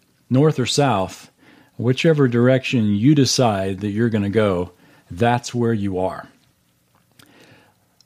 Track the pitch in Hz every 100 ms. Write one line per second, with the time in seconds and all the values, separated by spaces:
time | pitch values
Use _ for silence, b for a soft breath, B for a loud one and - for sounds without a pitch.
0 | _ _ - 127 156 139 117 - 139 107
1 | 92 - - _ b b b b 113 127
2 | 170 151 131 120 123 131 - 127 107 101
3 | 127 147 120 - 120 98 95 95 104 104
4 | 120 107 101 107 104 87 87 - b b
5 | b 87 117 120 - 123 117 113 98 90
6 | 92 - - _ _ _ _ _ _ _
7 | _ _ b b b b b b b b